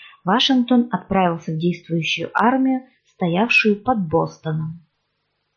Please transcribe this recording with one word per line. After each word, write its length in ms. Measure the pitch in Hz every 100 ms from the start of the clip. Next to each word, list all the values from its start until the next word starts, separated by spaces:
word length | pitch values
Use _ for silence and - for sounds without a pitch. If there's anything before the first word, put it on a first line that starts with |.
| - -
Вашингтон 640 | 170 226 269 254 240 254 240
отправился 580 | - - 190 180 165 -
в 80 | 160
действующую 720 | 175 170 - 165 156 - 160
армию, 500 | - 214 262 262 262 - _ _
стоявшую 760 | - 175 175 240 - 220 208
под 160 | 240 240 165
Бостоном. 760 | 165 156 - 160 156 156 165 _ _ _ _ _ _ _